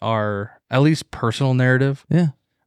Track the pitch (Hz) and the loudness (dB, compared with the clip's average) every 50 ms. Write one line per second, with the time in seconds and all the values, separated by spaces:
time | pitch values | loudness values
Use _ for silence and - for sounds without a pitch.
0 | - 110 113 107 107 104 104 101 101 - - _ _ - 120 131 143 156 160 - | -6 -4 -2 -2 -2 -4 -4 -6 -8 -10 -14 _ _ -4 0 2 2 2 2 0
1 | - - - - - 113 110 - 139 131 127 127 127 127 127 127 135 139 135 - | -4 -12 -10 -4 -2 -2 -2 0 0 0 2 2 2 2 2 2 2 0 -2 -4
2 | _ - 147 170 175 151 - _ _ _ _ _ _ | _ 0 2 2 2 2 -2 _ _ _ _ _ _